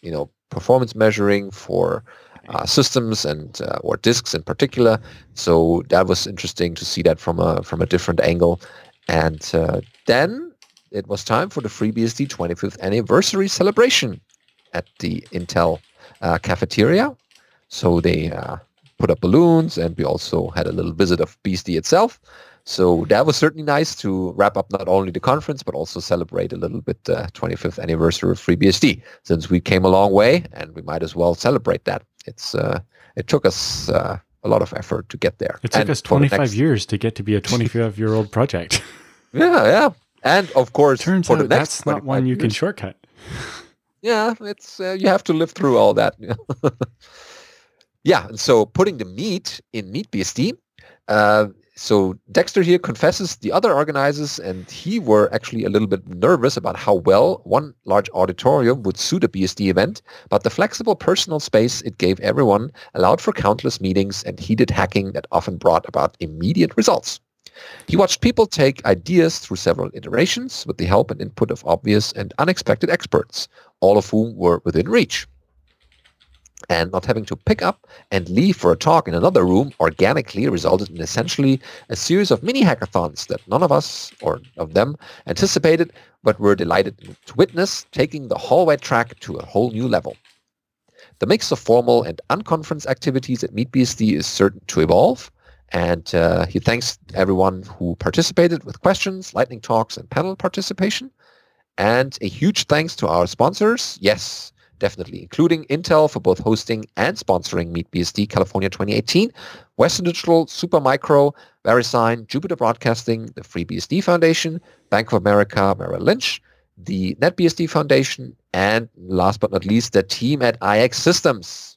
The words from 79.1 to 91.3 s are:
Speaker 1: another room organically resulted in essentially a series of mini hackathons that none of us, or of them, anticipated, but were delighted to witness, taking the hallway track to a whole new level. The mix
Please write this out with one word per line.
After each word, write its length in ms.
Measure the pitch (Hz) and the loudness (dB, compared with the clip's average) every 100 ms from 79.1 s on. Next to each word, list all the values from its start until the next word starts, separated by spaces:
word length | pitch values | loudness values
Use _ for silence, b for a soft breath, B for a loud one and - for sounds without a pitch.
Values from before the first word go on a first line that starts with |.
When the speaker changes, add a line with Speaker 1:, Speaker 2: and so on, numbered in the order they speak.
Speaker 1:
another 320 | 85 127 190 90 | 0 2 4 4
room 260 | 92 139 - | 4 2 0
organically 680 | 82 78 92 147 117 98 135 | -2 2 0 2 -4 -4 -2
resulted 420 | 170 85 92 98 | 0 0 0 -2
in 100 | 85 | -8
essentially 600 | 80 - 151 - 139 131 B B B | -6 -4 -4 0 0 0 B B B
a 60 | 113 | -8
series 340 | - 175 208 | 0 0 2
of 100 | - | 0
mini 200 | 147 262 | 0 2
hackathons 640 | 214 131 - 95 82 73 - | 4 2 -2 -2 -4 -6 -8
that 120 | - _ | -8 _
none 140 | 110 | 0
of 80 | 170 | 4
us, 400 | 143 143 - - _ | 2 0 -10 -16 _
or 200 | - - - - | -6 -6 -8 -12
of 180 | 78 | -2
them, 220 | 82 120 151 B B - | 0 0 -2 B B -10
anticipated, 640 | 175 196 - 160 165 165 b b b | -2 0 2 2 2 0 b b b
but 140 | - 104 | -2 2
were 160 | 104 98 | 2 2
delighted 420 | 85 87 98 - - - - | 2 0 0 -4 -20 -20 -18
to 80 | 117 | 0
witness, 500 | - 151 190 - - | 0 0 -4 -4 -12
taking 340 | - 151 156 131 | -4 -4 -4 -8
the 80 | - | -8
hallway 400 | - 147 175 147 | 0 2 4 0
track 420 | - 120 120 - | 0 -2 -2 -8
to 160 | - 82 | -12 -12
a 100 | 78 | -6
whole 240 | 95 120 | -2 -2
new 160 | 110 123 | -2 -2
level. 280 | 90 71 - _ _ _ _ _ _ _ b b _ | -2 -2 -14 _ _ _ _ _ _ _ b b _
The 60 | |
mix 260 | 104 | 0